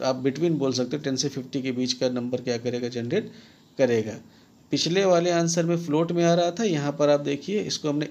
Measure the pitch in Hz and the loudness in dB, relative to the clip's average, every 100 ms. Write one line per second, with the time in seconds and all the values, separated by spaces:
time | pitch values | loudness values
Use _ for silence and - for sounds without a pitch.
0 | 131 131 131 139 170 160 135 123 123 147 | -4 -2 -2 0 0 2 0 0 -2 -4
1 | 147 131 143 135 127 139 131 123 127 - | -4 -2 -4 -6 -6 -6 -4 -2 -2 -2
2 | 131 123 120 123 123 117 123 123 120 120 | -2 -2 -4 -4 -4 -4 -4 -4 -4 -6
3 | 120 180 - - - - _ - 127 117 | -2 -2 -4 -10 -20 -20 _ 0 2 2
4 | 107 - - - _ _ _ 143 160 180 | 0 -8 -16 -20 _ _ _ -2 0 2
5 | 196 170 175 170 170 170 170 170 170 151 | 4 4 4 2 2 2 2 0 0 0
6 | 165 170 170 170 175 175 226 156 143 143 | 2 2 4 4 2 0 0 0 0 2
7 | 147 147 147 143 160 208 165 - 151 147 | 4 4 2 -4 -2 -4 -2 -4 -2 -2
8 | 151 | -2